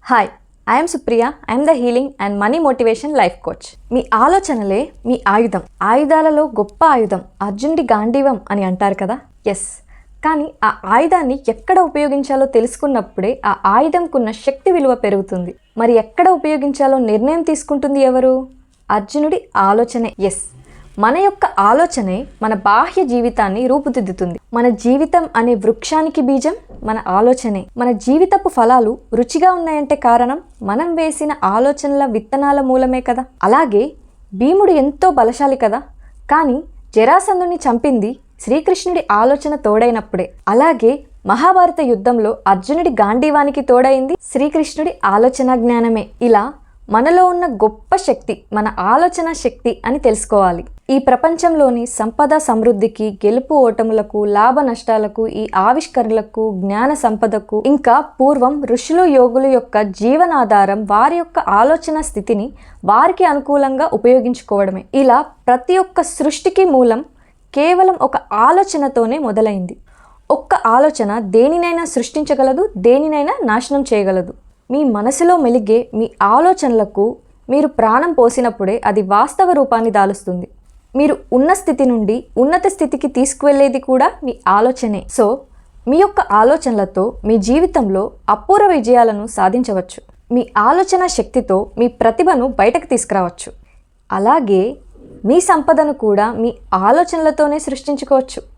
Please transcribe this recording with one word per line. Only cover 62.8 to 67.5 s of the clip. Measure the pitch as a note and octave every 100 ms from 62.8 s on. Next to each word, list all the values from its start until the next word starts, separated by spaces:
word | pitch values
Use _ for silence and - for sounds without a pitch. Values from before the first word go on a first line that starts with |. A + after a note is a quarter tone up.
వారికి | F3+ G#3+ D#4+ F#4 F4+
అనుకూలంగా | C#4+ C#4 C#4+ C4+ C4+ D#4 A3
ఉపయోగించుకోవడమే. | A#3 B3+ A#3 B3 - G3+ G3 F#3+ - C4+
ఇలా | C4+ B3
ప్రతి | D4+ _ - B3 - F#4
ఒక్క | F#4+ F#4 D#4+ -
సృష్టికి | D4 D4 F#4 F#4+
మూలం | F#4 C4+ B3 A3+ D4+ _ _ _ _